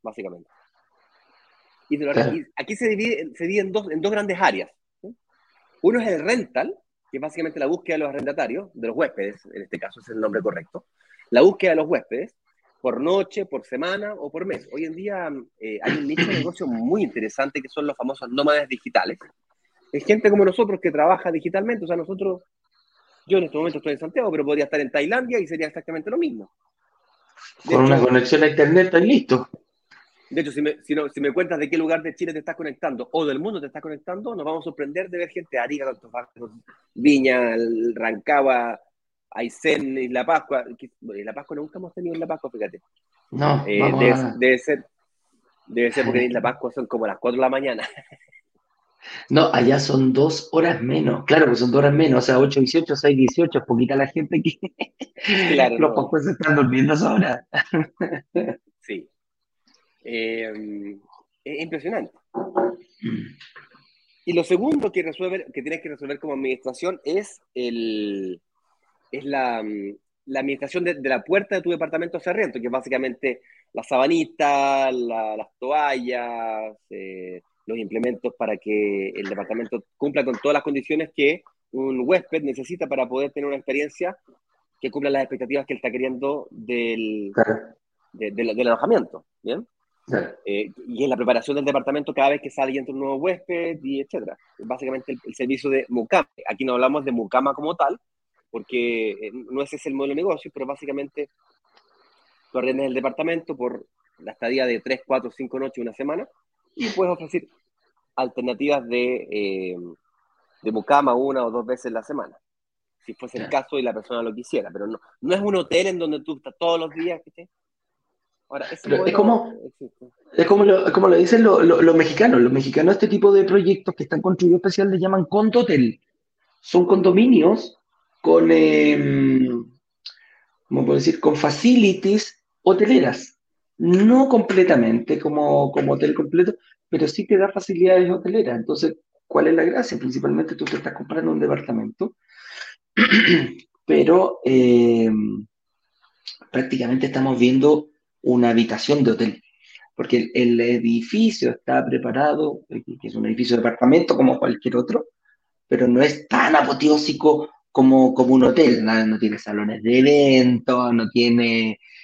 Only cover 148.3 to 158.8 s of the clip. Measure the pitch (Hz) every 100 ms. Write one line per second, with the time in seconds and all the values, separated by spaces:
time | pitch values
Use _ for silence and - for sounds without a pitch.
148.3 | 123 120 113 113 107 - 147 123 - 110
149.3 | - _ _ _ - - - - 120 113
150.3 | 127 120 117 120 123 117 117 117 214 226
151.3 | - 123 123 - 131 127 127 123 120 147
152.3 | 147 151 131 - - 117 127 110 110 110
153.3 | 113 120 120 117 - 123 160 165 - 131
154.3 | 127 127 117 123 123 247 220 480 _ _
155.3 | _ _ _ _ 120 123 120 147 - -
156.3 | - - 151 131 131 151 151 156 139 151
157.3 | 151 - _ _ - 131 131 131 131 123
158.3 | 131 127 123 143 113